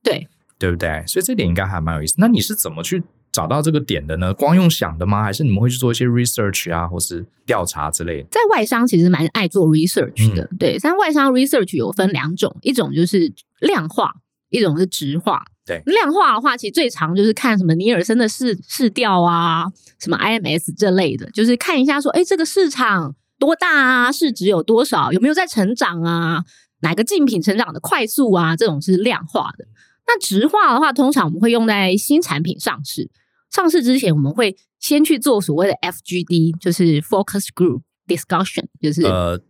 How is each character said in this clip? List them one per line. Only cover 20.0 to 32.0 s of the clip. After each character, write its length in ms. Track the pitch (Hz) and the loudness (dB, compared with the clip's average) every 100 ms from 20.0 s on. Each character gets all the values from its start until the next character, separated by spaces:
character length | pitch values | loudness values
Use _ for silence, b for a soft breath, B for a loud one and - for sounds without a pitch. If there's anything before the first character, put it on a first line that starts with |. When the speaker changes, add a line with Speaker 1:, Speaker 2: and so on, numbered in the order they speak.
Speaker 1:
什 100 | - | -6
么 60 | 165 | -2
I 240 | 208 226 | -2 -2
M 60 | 151 | -2
S 260 | 156 - | -4 -4
这 180 | 170 208 | 0 2
类 260 | 185 170 - | 2 0 -4
的， 140 | 101 | -8
就 140 | - | -2
是 120 | 226 240 | 0 0
看 240 | - 311 | 0 0
一 40 | |
下 160 | 262 285 | 2 2
说 100 | 302 320 | 0 0
：“诶， 60 | |
这 120 | 359 381 | 0 0
个 80 | |
市 240 | 320 392 349 | 0 0 0
场 460 | 269 240 196 147 143 _ _ | 0 0 0 -2 -10 _ _
多 160 | 277 | 0
大 140 | 330 359 | 2 2
啊？ 400 | 302 262 254 247 | 2 4 2 0
市 220 | 294 311 | 0 -2
值 140 | 226 185 | 0 0
有 140 | 185 | 0
多 240 | 156 226 | 2 2
少？ 280 | 285 202 131 | 2 0 0
有 80 | 180 | 2
没 80 | 262 | 2
有 60 | |
在 120 | 311 359 | 2 -2
成 260 | - 190 | 0 0
长 280 | 240 233 170 | 0 -2 -2
啊？ 400 | 165 170 165 165 175 b b _ | -2 -2 -2 -4 -6 b b _
哪 120 | 156 | -4
个 120 | 175 | -4
竞 200 | 233 403 | -2 0
品 160 | 277 208 | 2 0
成 160 | 160 202 | 0 0
长 160 | 214 | -2
的 60 | 160 | -6
快 260 | - 339 | -4 -2
速 280 | 247 - 180 | -2 0 2
啊？” 240 | 185 160 165 | 4 2 2
这 100 | 226 | 0
种 160 | 147 | 0
是 140 | 170 185 | 0 2
量 280 | 220 214 | 2 -2
化 280 | 160 202 - - | -4 -6 -6 -10
的。 100 | - b b b - | -20 b b b -2
那 80 | 466 | -2
质 280 | - 196 269 | 0 2 2
化 260 | 415 359 | 4 2
的 80 | 240 | 4
话， 100 | 302 | 2
通 220 | 254 262 | 2 2
常 140 | 285 165 | 2 -2
我 40 | |
们 80 | 165 | 2
会 120 | 226 | 2
用 160 | 233 226 | 4 2
在 280 | 208 185 | 2 2
新 280 | 196 | 0